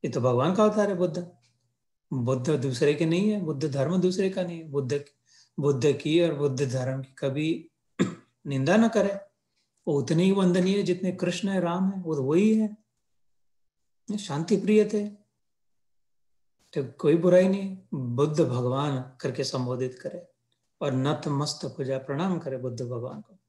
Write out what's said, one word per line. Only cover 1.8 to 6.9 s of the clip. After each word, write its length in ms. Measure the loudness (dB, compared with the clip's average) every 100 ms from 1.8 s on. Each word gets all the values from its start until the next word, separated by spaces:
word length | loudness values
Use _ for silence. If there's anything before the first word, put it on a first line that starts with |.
| _ _ _
बुद्ध 360 | -4 -2 -2 0
दूसरे 440 | -2 -2 0 0
के 120 | 2 0
नहीं 240 | 2 0
है, 120 | 0
बुद्ध 300 | -4 -4 -4
धर्म 300 | -2 0 2
दूसरे 280 | 0 0 -2
का 140 | -2
नहीं 140 | -6 -8
है। 120 | -6
बुद्ध, 360 | -6 -2 -4 -6 _ _ _ _ -2
बुद्ध 320 | 0 2 2
की 300 | 0 0 2
और 120 | 2
बुद्ध 380 | 2 -2 0 -2
धर्म 300 | -2 -4